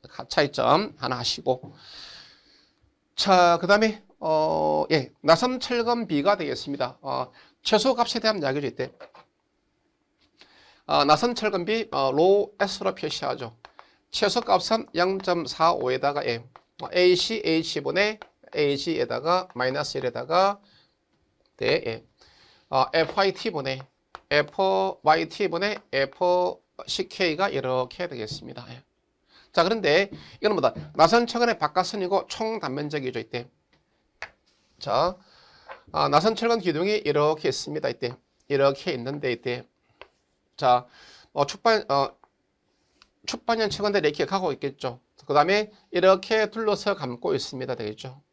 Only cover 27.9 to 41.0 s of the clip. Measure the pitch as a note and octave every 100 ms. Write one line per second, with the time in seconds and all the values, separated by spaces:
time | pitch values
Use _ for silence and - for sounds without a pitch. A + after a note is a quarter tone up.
27.9 | - F3 C3 G#2+ - C3 - A#2+ B2 _
28.9 | _ _ _ _ _ _ - E3+ A3+ E3
29.9 | D#3 G3 D3+ - - G#3+ F#3+ C3 - -
30.9 | - A3+ A3+ A#3 A#3+ A#3+ A3 D3 F#3 F3
31.9 | A3 F3+ F#3+ F3+ - A3 A3+ D#3 C3+ D3+
32.9 | D3 B2+ A#2+ - B2 B2 _ _ _ _
33.9 | _ _ _ - _ _ _ _ _ -
34.9 | A2+ E3+ F#3 _ _ _ _ - - -
35.9 | D#3 C#3+ D3 G3+ A3 A#3 A#3 F3+ D3+ F#3+
36.9 | G#3+ D3+ D3 D3+ D#3 D3+ C3 - D3+ C#3
37.9 | - A#2+ B2+ _ _ _ C#3 C#3 C#3 -
38.9 | C3 A#2+ C#3+ C3 A#2 B2 A#2+ - _ _
39.9 | _ - _ _ _ _ - C3+ B2 B2
40.9 | -